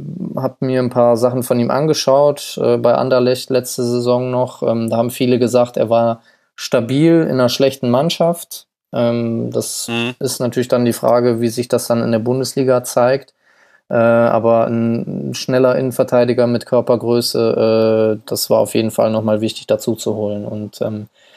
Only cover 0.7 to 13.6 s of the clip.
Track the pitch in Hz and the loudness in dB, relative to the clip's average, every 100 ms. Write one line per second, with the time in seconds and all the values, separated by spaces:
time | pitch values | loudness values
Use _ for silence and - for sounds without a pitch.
0.7 | 127 123 123 120 117 123 127 117 123 120 | 0 0 2 4 4 2 0 -2 0 0
1.7 | 131 156 151 - 135 147 143 - - 120 | 0 0 0 2 4 4 0 -6 -4 0
2.7 | 120 120 127 127 131 123 127 - 127 123 | 2 2 2 2 2 2 -2 -2 -2 -2
3.7 | - 120 123 120 123 127 127 123 - 135 | -4 -2 0 0 0 0 -2 -4 -4 -2
4.7 | 117 113 117 120 - 123 123 120 123 123 | -2 0 0 -2 0 2 2 2 2 0
5.7 | - 110 117 117 113 _ _ _ - - | 0 0 2 0 -2 _ _ _ -14 -4
6.7 | 127 113 135 160 165 160 135 120 - 139 | -2 0 2 4 4 2 2 0 2 0
7.7 | - 123 123 165 - 170 170 - - - | 0 0 2 0 0 0 -2 -8 -18 -20
8.7 | _ _ 131 120 117 117 117 117 117 110 | _ _ -2 0 0 -2 -4 -4 -4 -4
9.7 | - - 117 117 123 135 - 123 127 120 | -8 -6 -4 -4 -4 -6 -4 -4 -2 0
10.7 | 123 120 113 123 120 123 117 117 117 120 | 2 2 0 2 2 2 0 -2 -2 -2
11.7 | 120 - 117 117 113 120 131 127 - 131 | -2 0 -2 0 0 0 -2 -2 -2 0
12.7 | 123 123 - 123 135 - _ _ _ | 0 0 0 2 0 -4 _ _ _